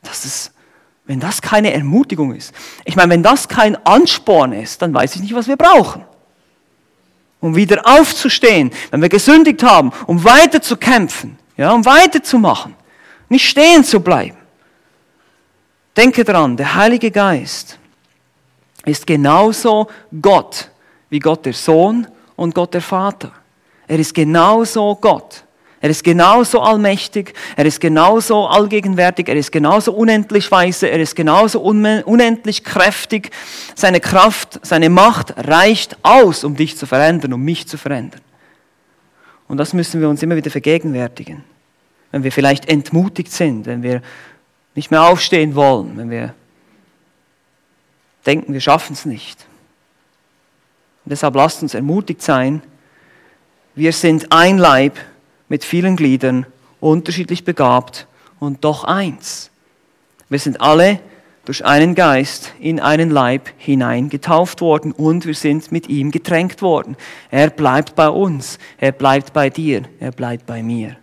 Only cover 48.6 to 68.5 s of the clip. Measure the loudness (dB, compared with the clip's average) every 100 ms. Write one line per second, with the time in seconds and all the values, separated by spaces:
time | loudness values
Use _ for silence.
48.6 | 0 0 -2 -12 -10 -12 -14 -20 _ _
49.6 | _ _ _ _ _ _ _ _ _ _
50.6 | _ _ _ _ -12 -4 -2 2 0 0
51.6 | -10 -6 -4 -4 -6 -10 -2 -2 -2 -4
52.6 | -10 _ _ _ _ _ _ _ _ _
53.6 | _ -4 -4 0 0 0 2 2 4 4
54.6 | 4 4 2 -4 -20 _ _ _ _ -10
55.6 | -4 -4 -2 0 0 0 -2 -4 -6 _
56.6 | _ _ -2 0 -2 -8 -8 -8 -8 -2
57.6 | 0 0 -2 -20 -20 _ _ _ -10 -4
58.6 | -4 -4 -6 -4 -6 -10 -16 -18 -18 _
59.6 | _ _ _ _ _ _ _ -6 -6 -2
60.6 | 2 4 4 2 -8 _ _ _ -14 -8
61.6 | 0 2 2 2 2 2 -2 -10 -18 -10
62.6 | -6 -4 -2 0 0 0 0 -4 -8 _
63.6 | -4 -2 -2 -4 -6 -8 -2 0 0 -4
64.6 | -2 -2 -2 -4 -2 -2 -4 -6 -4 -4
65.6 | -4 -10 -6 -6 -4 -6 -4 -4 -4 -4
66.6 | -2 -2 -4 -16 -18 -20 _ 0 0 0
67.6 | -2 -2 -4 0 0 0 -4 -6 -12